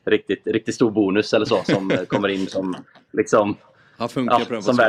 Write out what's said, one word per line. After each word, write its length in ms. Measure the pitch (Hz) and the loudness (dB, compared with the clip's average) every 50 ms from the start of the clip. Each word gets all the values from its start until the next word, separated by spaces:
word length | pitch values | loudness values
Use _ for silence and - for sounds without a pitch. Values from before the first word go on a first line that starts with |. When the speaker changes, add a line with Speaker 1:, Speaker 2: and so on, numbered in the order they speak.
| _ | _
Speaker 1:
riktigt, 420 | - 107 104 - - 98 - - 107 | 0 0 0 0 -2 -6 -4 -4 -2
riktigt 280 | 107 110 - - 107 | -4 -2 -4 -4 -2
stor 160 | - 135 113 | 0 0 2
bonus 420 | 101 110 104 95 95 104 107 - - | 2 2 2 2 2 0 0 2 0
eller 120 | 110 107 | 0 0
så, 120 | 104 110 95 - | 2 0 0 0
som, 280 | - - 98 95 95 | 0 -2 0 0 -2
eh, 120 | - - 92 | -2 -4 -2
kommer 240 | - - 104 98 98 | -2 -2 -2 0 -2
in 200 | 98 95 95 92 | -2 -2 -4 -4
som, 280 | - 95 95 92 90 - - _ _ _ _ _ | -4 -4 -4 -4 -6 -8 -12 _ _ _ _ _
liksom, 440 | - - 104 - - 113 104 104 104 - _ _ _ _ _ _ _ - | -4 -4 0 2 2 2 2 2 -2 -6 _ _ _ _ _ _ _ -8
Speaker 2:
Han 120 | 113 117 | -8 -6
funkar 300 | - 139 127 117 120 120 | -4 -4 0 2 2 2
Speaker 1:
ja, 60 | 117 | 2
Speaker 2:
på 80 | - 123 | 0 -4
den 80 | 113 98 | -4 0
Speaker 1:
som 80 | 117 | 2
Speaker 2:
positionen. 60 | 123 123 117 | 4 4 4